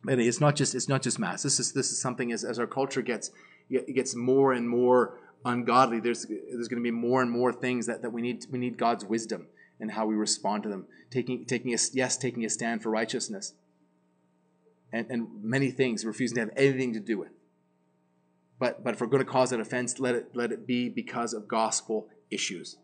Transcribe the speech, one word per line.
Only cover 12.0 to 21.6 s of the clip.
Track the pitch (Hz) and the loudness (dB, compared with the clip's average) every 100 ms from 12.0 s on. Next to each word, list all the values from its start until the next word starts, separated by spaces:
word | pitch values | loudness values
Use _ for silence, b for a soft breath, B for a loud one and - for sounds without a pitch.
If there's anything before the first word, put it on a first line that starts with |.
| 127 - | 0 0
taking | 131 120 | -2 -2
a | 110 | -4
stand | - 117 117 | -2 -2 -2
for | 113 | 0
righteousness. | 110 117 123 - 101 - _ _ _ _ _ _ _ _ _ _ _ _ _ _ | 0 0 -2 -4 -8 -10 _ _ _ _ _ _ _ _ _ _ _ _ _ _
And, | 113 113 | -8 -4
and | 120 110 104 | -4 -6 -8
many | 107 135 139 | -2 0 0
things | 123 131 107 | 2 0 0
refusing | 110 107 123 113 | -4 -2 -2 0
to | |
have | 110 123 | -4 4
anything | 139 131 131 | 4 4 0
to | 113 | -2
do | 101 104 | -2 -4
with. | 80 - _ _ _ _ _ _ _ _ _ _ _ _ | -4 -14 _ _ _ _ _ _ _ _ _ _ _ _
But, | 127 - | -2 -2
but | 123 107 | -6 -4
if | |
we're | 117 | 2
gonna | 139 | 2
cause | 131 131 127 | 2 2 2
that | 123 | 2
offense, | 107 123 123 - | -2 -4 -4 -2
let | 131 120 | 0 0
it, | - 123 | -2 -4
let | 120 | -2
it | 110 110 | -4 -2
be | 123 123 | 0 0
because | 120 107 123 117 | -4 -6 -4 -4
of | 110 101 | -6 -2
gospel | 117 | 0